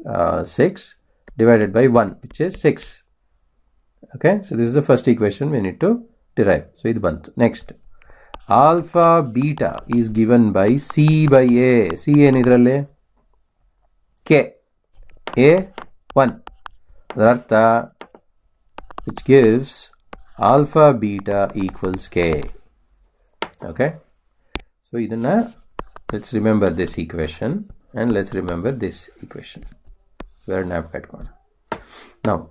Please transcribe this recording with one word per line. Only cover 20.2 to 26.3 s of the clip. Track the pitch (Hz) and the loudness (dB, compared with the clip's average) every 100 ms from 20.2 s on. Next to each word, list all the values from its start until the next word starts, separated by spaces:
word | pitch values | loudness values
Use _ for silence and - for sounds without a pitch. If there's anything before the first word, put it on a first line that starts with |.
| - - 104 | -20 -2 2
alpha | 135 147 160 151 131 | 2 2 4 4 4
beta | 104 101 98 101 98 110 95 | -4 -6 -6 -4 -4 -4 -8
equals | - 95 92 - - | -6 -8 -8 -6 -2
k. | 85 78 - - _ _ _ _ _ _ _ _ - _ - | -2 -2 -6 -14 _ _ _ _ _ _ _ _ -16 _ -16
Okay, | 85 139 165 _ _ _ _ _ - - _ _ | -4 -4 -4 _ _ _ _ _ -16 -16 _ _
so | 117 110 | -8 -6
ಇದನ್ನ, | 113 120 202 233 - _ - - - - | -4 -2 -2 -2 -12 _ -20 -18 -20 -12
let's | 107 - | -12 -6